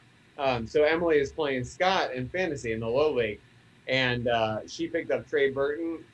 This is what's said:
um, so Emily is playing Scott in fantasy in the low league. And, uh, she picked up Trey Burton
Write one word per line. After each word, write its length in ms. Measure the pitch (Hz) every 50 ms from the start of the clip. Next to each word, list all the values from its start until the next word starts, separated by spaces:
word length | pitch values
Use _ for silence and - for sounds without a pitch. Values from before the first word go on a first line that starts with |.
| - - _ - _ - _
um, 300 | 151 139 135 127 117 113
so 160 | 110 - 151 151
Emily 360 | 151 165 165 175 170 156 143
is 120 | 139 135
playing 320 | - 160 156 143 135 127 123
Scott 500 | 123 - - 175 190 196 175 147 - 127
in 160 | 127 127 120
fantasy 440 | - 180 185 170 143 113 120 117 110
in 80 | 110
the 80 | 113 113
low 260 | 120 139 156 156 135
league. 240 | 123 113 107 104 - - - - - - - _ - -
And, 400 | - 131 131 131 123 120 123 117
uh, 400 | 123 117 113 110 110 110 107 -
she 220 | - - - 165 160
picked 240 | 165 165 139 120 135
up 160 | 117 117 -
Trey 200 | - 143 139 139
Burton 500 | 131 135 139 143 147 165 165 165 165 156 - -